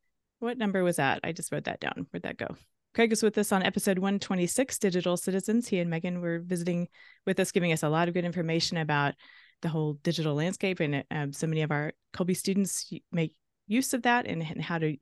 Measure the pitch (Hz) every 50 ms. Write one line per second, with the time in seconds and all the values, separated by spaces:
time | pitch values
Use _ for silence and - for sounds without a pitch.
0 | _ _ _ _ _ _ _ _ 226 240 240 254 214 202 190 190 180 175 165 165
1 | 143 131 92 - - - 165 - - - - - - - - - - - - -
2 | - - - - - - - - - - - - - _ _ _ _ _ - 233
3 | 233 220 220 - 226 208 - 208 208 - 202 190 - 196 - 196 - 208 185 185
4 | 190 196 202 190 - - 190 180 175 170 - 247 277 - - - 220 190 175 180
5 | - 180 180 175 - 190 185 196 - 220 220 240 240 - 202 175 175 170 165 165
6 | 180 180 180 175 175 170 170 170 175 175 185 170 170 180 175 175 175 - _ -
7 | - - - _ _ 196 185 190 185 - - 190 175 170 160 - 156 147 156 165
8 | 175 175 170 180 175 175 160 180 165 160 165 165 165 - 180 165 156 151 147 143
9 | 143 139 - - - - - - - - _ _ - 160 156 160 151 151 147 143
10 | - 175 151 165 156 156 143 147 160 185 180 - 202 190 185 - 165 147 143 139
11 | - - - 151 143 143 139 - 165 160 156 156 156 151 151 147 151 156 - _
12 | _ _ - - 180 180 185 - - 196 185 202 196 - - - - - 175 -
13 | - _ - 165 160 160 - _ _ _ _ _ _ - 214 262 262 - 269 240
14 | 233 240 240 240 - - 170 165 160 156 - - 156 - 170 165 160 156 151 -